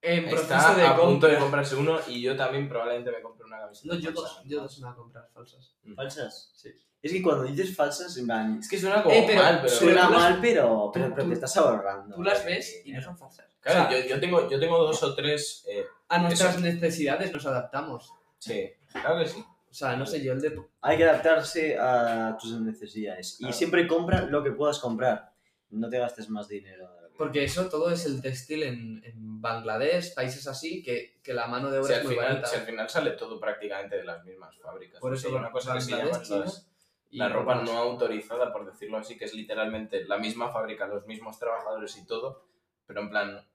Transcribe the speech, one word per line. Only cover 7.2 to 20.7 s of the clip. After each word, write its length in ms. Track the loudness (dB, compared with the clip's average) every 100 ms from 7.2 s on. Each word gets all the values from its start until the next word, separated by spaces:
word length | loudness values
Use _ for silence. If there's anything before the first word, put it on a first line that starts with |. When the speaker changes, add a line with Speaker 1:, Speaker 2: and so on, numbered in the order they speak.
Speaker 3:
cuando 240 | 2 2 0
dices 280 | -2 -4
falsas, 440 | 0 -2 -2 -10 -8
en 80 | -4
plan, 340 | -2 -2 -4
Speaker 2:
Es 80 | -4
que 80 | -4
suena 240 | 2 4
como 140 | 6 6
Speaker 1:
Eh, 80 | 6
pero, 160 | 6
Speaker 2:
mal, 140 | 6 6
pero 60 | 2
Speaker 1:
pero 80 | 4
Speaker 3:
suena 260 | 8 8 8
Speaker 1:
tú 40 |
las, 80 | 8
Speaker 3:
mal, 180 | 8 6
pero, 400 | 4 4 4 4 0
Speaker 1:
tú, 40 |
Speaker 3:
pero, 120 | 0 -2 0
pero 80 |
Speaker 1:
tú, 40 | -2
Speaker 3:
te 40 | -2
estás 200 | 0 4
ahorrando, 580 | 4 4 -2 -6 -10 -4
Speaker 1:
tú 80 |
las 180 | 0 0
Speaker 3:
eh, 40 | 0
Speaker 1:
ves 280 | -4 -6
y 40 | -14
no 40 |
Speaker 3:
dinero. 200 | -14 -12 -12
Speaker 1:
son 120 | -16
falsas. 280 | -18 _ _ _
Speaker 2:
Claro, 240 | 2 4 6
Speaker 1:
O 20 |
sea, 120 | 2
Speaker 2:
yo, 60 | 0
yo 120 | -2
tengo, 300 | 4 4 4
yo 100 | 2
tengo 180 | 4 4
dos 220 | 4 2
o 120 | 0 -2
tres, 500 | -2 -2 -4 -10 -8
eh, 160 | -6 -6 -12 _
Speaker 1:
a 80 | 2
nuestras 360 | 2 4 2 2
Speaker 2:
eso. 40 |
Speaker 1:
necesidades 680 | 0 0 0 0 0 0 -2
nos 140 | -4 -4
adaptamos. 680 | -4 -4 -8 -8 -12 -14 -20 _ _
Speaker 2:
Sí, 320 | -8 -6 -6 -10 _
claro 280 | -6 -2 0
que 80 | 0
sí. 100 | -4 -16 _ _
Speaker 1:
O 40 |
sea, 220 | -8 -4 -4
no 100 | -4
sé, 160 | -4
yo 120 | -2
el 80 | -2
de 200 | -2 -4 -14